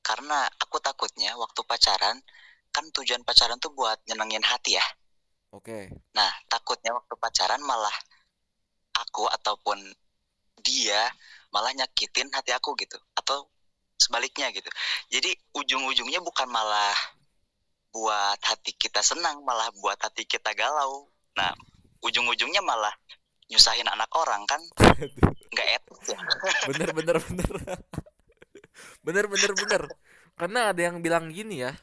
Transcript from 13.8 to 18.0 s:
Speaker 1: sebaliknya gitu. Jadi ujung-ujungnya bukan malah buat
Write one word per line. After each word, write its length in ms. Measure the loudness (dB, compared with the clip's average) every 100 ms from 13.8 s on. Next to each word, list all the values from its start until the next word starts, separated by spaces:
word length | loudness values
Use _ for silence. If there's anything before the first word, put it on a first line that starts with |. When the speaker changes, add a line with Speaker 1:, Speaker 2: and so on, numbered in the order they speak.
| _ _
Speaker 1:
sebaliknya 520 | 0 2 -4 -2 -4
gitu. 160 | -4 -10 -8 -4 -4 -2
Jadi 240 | -2 -2 -4 _
ujung-ujungnya 680 | -6 -2 -2 2 0 0 -4
bukan 280 | -2 -2 0
malah 480 | 0 0 2 2 0 -4 -12 _ _ _ _ _ _ _
buat 480 | -4